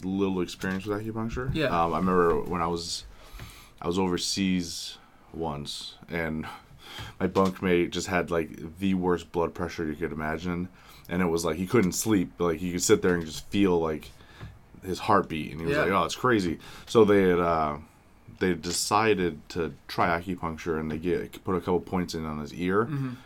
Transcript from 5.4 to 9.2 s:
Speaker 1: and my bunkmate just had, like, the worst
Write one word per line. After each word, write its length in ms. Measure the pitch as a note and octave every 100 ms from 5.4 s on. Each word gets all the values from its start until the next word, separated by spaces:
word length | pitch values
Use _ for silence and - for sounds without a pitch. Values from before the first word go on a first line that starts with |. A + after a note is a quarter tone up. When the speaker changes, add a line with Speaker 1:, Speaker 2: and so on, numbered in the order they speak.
| E2 C#2+ C#2+ - - - -
Speaker 1:
and 380 | E2+ D#2+ D#2 D#2 - - - - - - -
my 60 | F#2
bunkmate 640 | G2 F#2+ F#2 G2 F2 E2
just 160 | F2+ E2+
had, 220 | F2+ D#2
like, 480 | E2+ D#2 - E2 D#2+
the 160 | G2
worst 380 | F#2+ F2+ F2